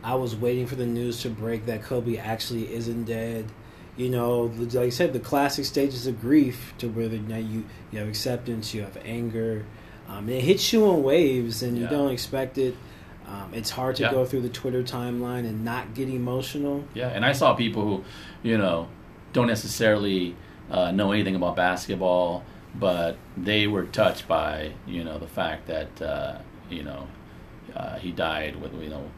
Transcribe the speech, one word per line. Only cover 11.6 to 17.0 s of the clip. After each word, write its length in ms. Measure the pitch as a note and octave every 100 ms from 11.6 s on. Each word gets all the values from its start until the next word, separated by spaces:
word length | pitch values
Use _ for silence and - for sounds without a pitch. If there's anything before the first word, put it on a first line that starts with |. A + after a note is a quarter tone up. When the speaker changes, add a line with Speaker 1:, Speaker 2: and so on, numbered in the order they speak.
Speaker 1:
and 140 | B2 A#2+
you 60 | A#2+
Speaker 2:
Yeah. 60 |
Speaker 1:
don't 200 | D3 C#3
expect 460 | B2 - C3+ C3+ C#3
it. 180 | C3 B2+ - - - - -
Um, 240 | G2+ G2
it's 160 | A2+ A2
hard 260 | - C3 C3
to 60 |
Speaker 2:
Yeah. 80 | A#2+
Speaker 1:
go 140 | C3 B2+
through 160 | C3+
the 80 | B2
Twitter 340 | B2 C3+ B2+
timeline 640 | B2 B2+ B2 A#2+ B2 B2 A#2+
and 160 | G#2+
not 300 | A2+ A#2+ G#2+
get 160 | A2 C3
emotional. 720 | C3 B2 B2+ B2+ D3 C#3+ C#3+ C#3+
Speaker 2:
Yeah, 140 | A2